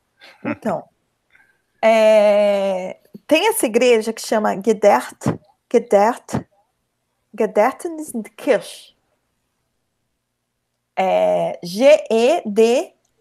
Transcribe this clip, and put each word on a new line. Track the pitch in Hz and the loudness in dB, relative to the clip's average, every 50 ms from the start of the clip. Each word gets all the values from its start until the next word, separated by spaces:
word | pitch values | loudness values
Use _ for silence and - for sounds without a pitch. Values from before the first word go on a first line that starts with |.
| _ _ _ _ _ - _ _ | _ _ _ _ _ -20 _ _
então, | - 117 113 - - 220 165 147 - _ _ _ _ _ _ _ _ _ _ _ _ _ _ _ _ _ _ _ | -10 -10 -10 -8 -6 -6 -6 -8 -8 _ _ _ _ _ _ _ _ _ _ _ _ _ _ _ _ _ _ _
é, | - 220 226 220 220 214 220 214 208 208 202 208 208 202 202 202 196 196 190 185 185 - - _ _ _ - - _ | 0 2 4 4 4 4 4 4 4 4 4 2 2 0 0 -2 -2 -4 -4 -6 -8 -10 -14 _ _ _ -20 -14 _
tem | - 294 320 381 453 | 0 0 2 2 0
essa | 440 - - | -2 -2 -2
igreja | 240 208 233 254 247 233 220 214 226 220 | -2 0 2 2 4 2 2 0 -4 -8
que | - | -8
chama | - - 247 214 208 208 190 190 | -6 -4 -2 -2 -2 -2 -4 -2
Gedert, | 190 233 220 208 - 202 - 247 - - - - - - - - _ _ _ _ _ _ | -2 -2 0 2 2 2 2 2 0 -6 -12 -8 -6 -6 -6 -6 _ _ _ _ _ _
Gedert, | - 233 233 - 214 196 202 226 262 - - - - - - _ _ _ _ _ _ _ _ _ _ _ _ _ _ _ _ _ - 208 | -2 -2 0 2 2 2 2 2 -2 -4 -8 -10 -8 -8 -10 _ _ _ _ _ _ _ _ _ _ _ _ _ _ _ _ _ -6 -4
Gedächtniskirche. | 220 196 202 208 214 262 269 - - 349 320 311 302 - - 226 208 - _ - - 294 226 190 - - - - - _ _ _ _ _ _ _ _ _ _ _ _ _ _ _ _ _ _ _ _ _ _ _ _ _ _ _ _ _ _ _ _ _ _ _ _ _ _ _ _ _ _ | -4 -2 0 2 0 0 0 -6 -10 -12 -10 -12 -12 -12 -10 -12 -12 -12 _ -6 -2 -2 -2 -2 -2 -8 -20 -20 -20 _ _ _ _ _ _ _ _ _ _ _ _ _ _ _ _ _ _ _ _ _ _ _ _ _ _ _ _ _ _ _ _ _ _ _ _ _ _ _ _ _ _
É, | - 190 185 180 185 185 180 180 175 170 170 - - | -4 -2 0 0 0 0 0 0 -2 -2 -4 -8 -10
G | - 170 180 208 262 285 302 - - - | -14 -10 -4 0 4 4 4 4 2 0
E | 226 226 233 262 330 349 - | -2 0 2 2 0 0 -4
D | 220 202 220 226 233 240 294 370 - _ _ _ _ _ _ | -4 0 2 2 2 2 0 -4 -6 _ _ _ _ _ _